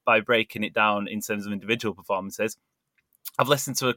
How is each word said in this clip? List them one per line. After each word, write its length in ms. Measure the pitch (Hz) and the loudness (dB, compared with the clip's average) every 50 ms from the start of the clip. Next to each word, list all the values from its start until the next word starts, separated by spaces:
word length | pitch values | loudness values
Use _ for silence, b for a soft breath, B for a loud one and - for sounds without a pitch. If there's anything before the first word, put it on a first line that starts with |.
| _ | _
by 140 | - 117 110 | 4 4 4
breaking 440 | 104 - 120 113 110 - - 113 107 | 4 4 2 2 2 0 -4 -6 -6
it 80 | - - | -2 0
down 360 | 113 107 107 104 104 101 - | 2 2 4 4 2 -2 -4
in 120 | 107 107 | -6 -8
terms 240 | 101 - 107 104 101 | -4 -4 -4 -4 -4
of 80 | 104 104 | -6 -6
individual 420 | 98 90 101 113 117 - 110 95 | -8 -2 -2 -2 0 0 -4 -4
performances. 640 | - - - 104 95 95 98 - - 104 113 - - _ _ _ _ _ _ _ _ _ _ _ _ _ - - - | -4 -4 -4 -4 -4 -4 -8 -6 -4 -4 -4 -4 -8 _ _ _ _ _ _ _ _ _ _ _ _ _ -14 -2 0
I've 100 | 135 123 | 2 2
listened 280 | 147 139 - - 127 - | 2 0 0 -4 -4 -2
to 100 | 139 127 | 0 0
a 60 | 120 | -2